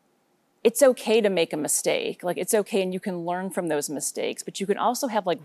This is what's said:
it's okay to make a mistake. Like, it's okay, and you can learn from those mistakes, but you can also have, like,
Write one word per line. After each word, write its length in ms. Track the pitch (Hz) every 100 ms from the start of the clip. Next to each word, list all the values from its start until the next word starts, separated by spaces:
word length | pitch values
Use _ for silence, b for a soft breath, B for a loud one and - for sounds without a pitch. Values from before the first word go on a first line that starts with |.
| _ _ _ _ _ _
it's 180 | 226 -
okay 380 | 269 247 - 226
to 80 | 208
make 240 | 180 170
a 40 | 156
mistake. 680 | 143 - 160 151 - -
Like, 140 | 175 175
it's 160 | 185
okay, 280 | 214 196 202
and 100 | 185
you 60 | 180
can 260 | 208 180
learn 260 | 170 180 190
from 180 | 190 175
those 200 | 147 147
mistakes, 520 | 143 - - 113 -
but 160 | - -
you 60 | 196
can 120 | 196
also 280 | 208 240 269
have, 160 | 214 185
like, 120 | 160